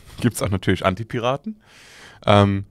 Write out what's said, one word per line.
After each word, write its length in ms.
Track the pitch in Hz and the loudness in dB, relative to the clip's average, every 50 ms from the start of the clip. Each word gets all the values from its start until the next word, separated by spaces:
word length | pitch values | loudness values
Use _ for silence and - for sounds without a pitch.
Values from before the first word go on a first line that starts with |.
<laughs> 200 | - - - - | -20 -20 -8 -4
gibt's 220 | - 120 - - - | -2 -2 -2 -2 -4
auch 80 | 85 | -2
natürlich 340 | 98 92 - - 92 - - | -4 -2 0 -2 -2 0 0
Antipiraten. 760 | 95 92 98 113 - - 120 110 123 135 143 - 220 214 - _ _ - - - - - - - - - - - | -2 -2 -4 -6 -8 -8 -4 -4 -4 -4 -4 -6 -12 -16 -16 _ _ -20 -20 -20 -20 -20 -20 -20 -20 -20 -6 0
Ähm, 380 | - 104 101 101 98 98 98 98 - | 4 4 6 6 4 2 -2 -6 -8